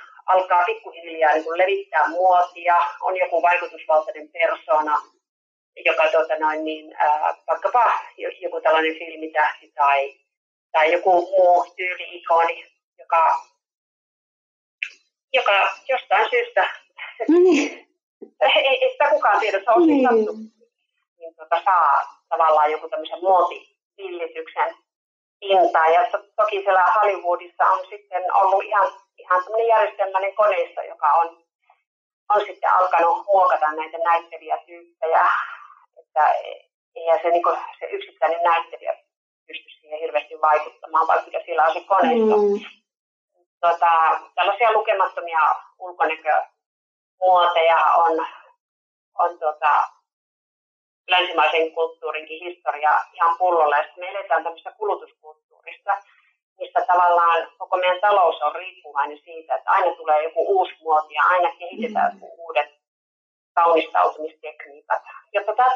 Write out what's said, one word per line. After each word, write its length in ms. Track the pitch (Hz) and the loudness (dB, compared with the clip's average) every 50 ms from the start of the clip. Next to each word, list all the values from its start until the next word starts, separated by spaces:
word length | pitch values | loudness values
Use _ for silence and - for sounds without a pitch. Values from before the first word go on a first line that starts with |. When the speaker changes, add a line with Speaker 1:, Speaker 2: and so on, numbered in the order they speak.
| - - - - - | -16 -20 -20 -10 -2
Speaker 1:
alkaa 380 | - 185 185 185 - 180 175 175 | 0 2 2 2 2 2 2 2
pikkuhiljaa 680 | 226 226 - - 359 - 165 170 170 160 160 160 151 151 | 0 -2 -6 -10 -14 -18 -16 -16 -14 -2 0 2 2 2
niin 120 | 160 160 | 2 0
kuin 140 | 160 165 175 | -2 0 0
levittää 500 | 185 190 196 196 196 - 170 156 - 165 | 0 2 0 -2 -4 -2 -2 0 0 0
muotia, 680 | 165 175 185 185 180 175 175 - - 175 170 175 175 170 170 - - - | 0 2 2 4 4 4 2 0 -4 -4 -2 0 2 2 2 0 -4 -6
on 160 | - - 190 | -6 -4 -2
joku 260 | 185 180 180 175 165 165 | -2 -2 0 0 0 2
vaikutusvaltainen 840 | 175 175 180 175 160 165 160 - - 156 156 156 151 151 156 151 - | 2 2 0 -2 -6 -10 -10 -2 0 0 2 0 -2 -6 -12 -16 -14
persona, 760 | - 170 165 156 156 - - - 160 156 156 147 147 147 - - _ _ _ _ _ _ _ _ _ _ _ _ _ - - | -4 -2 -2 -2 -2 -4 -2 0 0 0 0 0 -2 -4 -4 -8 _ _ _ _ _ _ _ _ _ _ _ _ _ -6 -4
joka, 240 | 170 156 160 160 156 - | -2 0 2 2 2 2
tuota 240 | 160 160 160 156 156 | 0 0 0 -2 -2
noin, 260 | 156 156 151 156 156 | -2 -2 -2 -4 -6
niin, 320 | 156 156 156 - - - | -8 -8 -10 -12 -14 -6
ää, 380 | - 165 151 151 151 165 165 - - _ | -2 0 0 0 0 0 -2 -4 -6 _
vaikkapa 460 | - 160 - - 196 - 247 226 - - - - - - | -4 -4 -4 -2 0 0 2 2 2 0 -2 -6 -10 -14
jo-, 140 | - 202 180 - - | -12 -12 -12 -10 -10
joku 200 | 185 165 165 165 | -10 -10 -8 -4
tällainen 380 | - 160 156 160 160 160 - - | 0 2 2 2 0 -2 -4 -6
filmitähti 720 | 175 160 160 156 160 156 160 156 156 - - - - _ _ | -10 -14 -14 -12 -14 -6 -2 -2 -2 -2 -4 -8 -16 _ _
tai, 400 | 156 147 143 139 139 135 139 - _ _ _ _ _ _ _ _ _ _ _ - | 0 2 2 2 2 0 -4 -8 _ _ _ _ _ _ _ _ _ _ _ 0
tai 200 | 160 156 160 175 | 2 2 2 2
joku 180 | 170 - 196 | 2 4 4
muu 560 | 180 175 175 180 196 185 185 175 175 175 175 - - | 4 4 2 2 2 4 6 6 6 4 2 -2 -6
tyyli-ikoni, 960 | - 185 185 180 175 170 165 180 175 - - 170 - - - - - - - _ _ _ _ _ - | -8 -8 -6 -6 -8 -12 -14 -16 -14 -4 0 2 2 2 0 -2 -6 -14 -20 _ _ _ _ _ -20
joka, 380 | 170 - 170 165 160 - - 165 - - _ _ _ _ _ _ _ _ _ _ _ _ _ _ _ _ _ _ _ _ _ _ _ _ _ _ - - - _ _ _ _ _ _ _ - | -6 -2 0 2 2 2 2 -2 -4 -10 _ _ _ _ _ _ _ _ _ _ _ _ _ _ _ _ _ _ _ _ _ _ _ _ _ _ -14 -14 -14 _ _ _ _ _ _ _ -4
joka 200 | 254 240 220 202 196 185 165 - - - - | -2 0 2 2 2 0 -2 -4 -8 -6 -6
jostain 420 | 262 240 - - 185 202 220 220 | -6 -6 -2 0 0 0 0 0
syystä, 400 | 247 240 240 240 - 196 180 - - - - _ _ - - - - - 220 262 | 0 -2 -2 -2 -2 -2 -2 -2 -4 -10 -20 _ _ -20 -18 -18 -12 -6 0 2
Speaker 2:
Niin. 600 | 311 349 359 370 320 277 - - - - - _ _ _ _ _ _ _ - - _ - | 4 6 6 6 4 4 0 -2 -6 -12 -20 _ _ _ _ _ _ _ -20 -20 _ 0
Speaker 1:
ei, 380 | - - - - - 269 262 - | 0 2 2 2 2 2 0 0
ei 120 | 254 254 - | 0 -2 0
sitä 180 | - 294 294 | 0 0 2
kukaan 300 | 311 277 - 226 202 - | 2 2 2 2 2 2
tiedä, 180 | - 208 190 190 - | 0 -2 -2 -2 0
se 60 | - | 2
on 160 | 226 359 339 | 4 4 6
Speaker 2:
Niin. 220 | 320 294 277 254 247 | 4 4 4 4 4
Speaker 1:
siis 180 | 233 220 214 | 4 2 2
sattu, 60 | 208 220 220 220 - _ _ _ _ _ _ _ _ _ _ _ _ _ _ | 0 -4 -10 -14 -18 _ _ _ _ _ _ _ _ _ _ _ _ _ _
niin, 160 | 165 165 - | -20 -20 -18
tota, 260 | _ 156 156 170 170 - | _ -6 -4 -4 0 2
saa 540 | 202 185 175 160 147 139 - - - - _ _ _ | 2 2 4 4 4 2 0 0 -4 -10 _ _ _
tavallaan 420 | 170 160 165 160 156 156 151 151 156 | -2 2 2 4 4 4 4 2 0
joku 160 | 156 165 160 | -4 -6 -8
tämmöisen 320 | 156 156 156 160 170 170 | -10 -10 -10 -10 -10 -4
muotivillityksen 1500 | 180 190 190 180 170 - - - - _ _ _ _ _ _ - 196 185 175 175 170 160 160 160 160 160 - 170 151 330 330 - _ _ _ _ _ _ _ _ _ _ _ _ | 0 2 4 4 2 0 -2 -8 -14 _ _ _ _ _ _ -18 -16 -14 -12 -10 -10 -10 -10 -14 -14 -10 -6 -4 -4 -4 -6 -10 _ _ _ _ _ _ _ _ _ _ _ _
pintaan. 520 | 202 196 196 185 170 - - 170 160 160 165 | -4 0 2 2 2 2 2 2 2 4 4
Ja 180 | 175 175 175 | 2 2 0
to-, 140 | - 202 - _ _ | -4 -8 -10 _ _
toki 260 | - 214 214 214 190 196 | -2 -2 -2 -2 -4 -2
siellä 240 | - - 185 180 185 196 | 0 2 2 2 2 2
Hollywoodissa 680 | 214 208 208 190 175 175 175 175 175 175 175 - - - | 2 2 0 -2 -2 -2 -4 -4 -4 -6 -10 -4 -2 0
on 220 | - 190 185 - - | 0 0 -2 -4 -10
sitten 460 | 214 208 - _ 185 180 185 180 - | -18 -20 -14 _ -8 -6 -4 0 0
ollut 280 | 202 196 190 190 196 208 | 2 2 2 2 0 -2
ihan, 240 | - 214 202 190 190 - - _ _ _ - | -2 0 0 0 0 -2 -8 _ _ _ -20
ihan 240 | - - 180 180 180 | -6 -2 -2 -2 -2
semmoinen 260 | 196 214 220 226 226 | -2 -2 -2 2 2
järjestelmäinen 640 | 220 220 208 190 - - 196 190 190 190 196 196 190 | 2 2 2 0 -2 -4 -4 -4 -2 -4 -4 -4 0
koneisto, 480 | - 214 208 190 175 165 - - 156 - | 0 2 2 2 0 -4 -6 -8 -10 -12
joka 300 | 165 165 - 160 147 147 | -12 -8 -4 0 0 2
on, 280 | 170 165 170 - _ _ _ _ _ _ _ _ _ _ _ _ _ _ _ _ _ _ - | 2 0 -2 -6 _ _ _ _ _ _ _ _ _ _ _ _ _ _ _ _ _ _ -2
on 120 | 208 208 208 | 0 0 0
sitten 240 | 196 175 - - - 202 | -2 -8 -6 -2 0 2
alkanut 540 | 185 185 185 - 170 170 170 170 - - | 2 2 2 2 2 2 2 0 -2 -2
muokata 460 | 202 196 190 180 175 165 147 151 151 156 | 0 2 4 4 4 2 0 0 -2 -4
näitä 260 | 156 156 160 160 165 | -6 -8 -10 -8 -4
näyttelijätyyppejä. 1300 | 165 170 170 165 170 170 165 - 156 156 156 - - 170 175 170 175 _ _ _ 165 160 165 175 175 - - - - - - - - - - _ _ _ _ - | 0 0 0 0 -2 -6 -14 -18 -10 -8 -8 -8 -8 _ -20 -20 -20 _ _ _ -4 0 2 2 2 2 0 -2 -4 -8 -12 -18 -20 -20 -20 _ _ _ _ -20
Että 340 | - _ _ 156 151 - - - - - - - _ _ _ _ _ _ _ | -20 _ _ 0 2 2 0 -2 -4 -10 -14 -18 _ _ _ _ _ _ _
eihän 260 | 180 165 165 165 156 170 | -8 -2 0 0 0 2
se, 60 | 170 | 0
niinku, 200 | 170 175 170 175 160 - - - - - | 0 0 0 0 -2 -2 -6 -12 -14 -14
se 80 | - | -12
yksittäinen 560 | - 202 196 - - - _ 160 170 165 170 175 | -10 -10 -12 -12 -16 -6 _ -2 -2 -2 0 0
näyttelijä 540 | 170 170 165 160 165 156 - - 131 131 - _ _ _ _ _ _ _ _ _ | 0 0 0 -2 -6 -12 -10 -8 -8 -8 -8 _ _ _ _ _ _ _ _ _
pysty 220 | - 156 - - - - _ | -20 -20 -20 -20 -20 -20 _
siihen 180 | _ 151 151 156 | _ -14 -10 -10
hirveästi 400 | 165 160 151 147 147 - 160 156 | -8 -6 -6 -6 -6 -8 -6 -2
vaikuttamaan, 680 | 156 156 151 156 156 - - _ - 160 160 160 156 | 0 0 2 0 -2 -6 -12 _ -12 -4 -2 0 0
vaan 180 | - - 165 - | 0 0 -2 -2
kyllä 180 | - - - - | -6 -10 -12 -10
siellä 200 | - 170 156 156 | -6 -2 0 0
on 60 | 165 160 | 0 0
se 80 | - | -4
koneisto. 560 | - - 196 190 - 247 240 226 220 214 214 | -4 -2 0 2 2 2 2 2 2 2 2
Speaker 2:
Mm. 240 | 208 208 202 202 214 - - - _ _ _ _ _ _ _ _ _ _ _ _ _ _ _ _ _ | 2 2 2 0 -2 -6 -12 -20 _ _ _ _ _ _ _ _ _ _ _ _ _ _ _ _ _
Speaker 1:
Tota, 300 | - 175 170 - 175 170 170 165 160 160 160 - - - _ | 0 0 0 2 2 2 4 4 2 2 0 -2 -6 -8 _
tällaisia 380 | 175 180 190 202 - 240 220 214 | -4 -2 -2 0 0 0 2 2
lukemattomia 840 | 220 214 220 208 196 185 180 - 180 170 170 165 160 156 143 - - - - _ _ | 0 0 0 0 0 -2 -4 -4 -8 -10 -4 -2 0 0 0 0 -2 -6 -14 _ _
ulkonäkömuoteja 2000 | 185 180 180 175 160 156 160 156 - 156 151 143 - - _ _ _ _ _ _ _ _ _ _ _ _ _ _ 185 185 185 180 175 175 170 170 160 165 165 160 - - - | -18 -16 -6 -4 -4 -4 -4 -4 -2 -2 -2 -2 -2 -6 _ _ _ _ _ _ _ _ _ _ _ _ _ _ 2 2 4 4 4 2 2 2 2 4 4 4 2 2 4
on, 320 | 170 170 170 165 160 - - - - - _ _ _ _ _ _ _ _ _ _ _ _ _ _ - | 4 2 2 0 -2 -4 -8 -12 -18 -20 _ _ _ _ _ _ _ _ _ _ _ _ _ _ -4
on, 200 | 175 170 175 - | -2 -2 -4 -4
tota, 440 | 165 151 151 - 160 147 156 - - - - _ _ _ _ _ _ _ _ _ _ _ _ _ _ _ _ _ _ _ _ _ _ - | -4 -4 -4 0 0 2 2 2 0 -2 -8 _ _ _ _ _ _ _ _ _ _ _ _ _ _ _ _ _ _ _ _ _ _ -2
länsimaisen 640 | 180 180 180 180 175 147 151 156 170 160 160 160 160 | 0 0 0 0 0 0 0 2 2 0 -2 -2 -2
kulttuurinkin 720 | 165 165 165 - _ 165 156 151 156 156 156 160 160 175 | -4 -4 -4 -6 _ -10 -10 -8 -10 -12 -14 -16 -14 -14
historia 560 | 175 175 - _ 156 147 147 151 151 143 - - - _ | -14 -14 -10 _ -8 -6 -2 0 0 0 0 -2 -6 _
ihan 260 | - 170 165 170 - | -2 -2 0 0 0
pullolla. 380 | 180 180 175 165 156 147 147 | 0 0 2 2 2 2 2
Ja 60 | 147 156 | 0 -2
sitten 220 | - - 175 180 | -4 -10 -14 -14
me 60 | 185 | -12
eletään 320 | 190 196 190 - 170 165 - | -10 -10 -6 -4 -4 -2 -2
tämmöisessä 300 | 170 165 - - 185 - _ | -6 -10 -12 -16 -20 -12 _
kulutuskulttuurissa, 1200 | 214 202 185 - 156 - _ _ _ 156 151 _ _ _ 156 _ _ 170 165 - _ 202 196 202 - _ _ _ _ _ _ _ _ _ _ _ | -6 -4 -4 -6 -8 -14 _ _ _ -20 -20 _ _ _ _ _ _ -20 -20 -10 _ -4 -4 -4 -6 _ _ _ _ _ _ _ _ _ _ _
missä 220 | 185 - - 175 175 | -16 -6 -4 -2 0
tavallaan 640 | - 180 175 175 175 175 170 170 170 196 226 220 - - _ | 2 2 4 4 4 4 4 4 4 2 0 -2 -6 -10 _
koko 180 | 185 - 185 | -6 -4 -4
meidän 240 | 180 185 180 180 180 | -2 0 0 0 2
talous 420 | 208 208 208 196 180 156 - - 147 | 2 2 4 4 4 2 2 0 -4
on 120 | 151 160 | -4 -4
riippuvainen 640 | 170 185 185 180 - - 151 143 143 - 147 151 151 _ | -6 -10 -14 -18 -20 -20 -8 -6 -4 -4 -4 -8 -12 _
siitä, 300 | 175 165 160 160 - 160 | -20 -18 -18 -8 -6 -6
että 160 | 139 - - | -4 0 0
aina 240 | 185 190 185 175 170 | 0 2 2 0 -2
tulee 260 | 165 160 160 151 151 156 | -4 -2 0 0 0 0
joku 240 | 165 - 165 165 185 196 185 | 0 -2 -2 0 2 2 2
uusi 140 | 175 170 - - | 0 0 -4 -8
muoti 340 | 156 160 160 156 160 156 151 | -2 0 0 0 0 -2 -2
ja 80 | 147 147 | 0 2
aina 300 | - 180 180 - - - - | 2 2 2 0 0 -4 -8
kehitetään 560 | - - - - 220 - 214 - - - - | -14 -14 -10 -8 -8 -6 -2 -2 -2 -2 -2
Speaker 2:
Mm. 60 | 190 - | -6 -14
Speaker 1:
uudet 480 | - - - 165 165 160 151 147 - _ _ _ _ _ _ _ _ _ _ _ _ _ _ _ _ _ | -20 -20 -18 -16 -4 -4 -4 -4 -4 _ _ _ _ _ _ _ _ _ _ _ _ _ _ _ _ _
kaunistautumistekniikat, 1500 | 175 170 170 165 160 160 - - 180 180 180 - - 156 160 - _ - 156 - - - 147 143 151 _ - - - - - - - - _ - | 0 2 4 2 2 0 0 0 0 0 0 -2 -6 -12 -14 -14 _ -18 -18 -18 -18 -20 -20 -20 -20 _ -6 -6 -6 -6 -12 -20 -20 -18 _ -6
jotta 220 | 202 - 214 214 | -4 -4 -2 0
tää 140 | - 247 233 254 | 2 2 2 2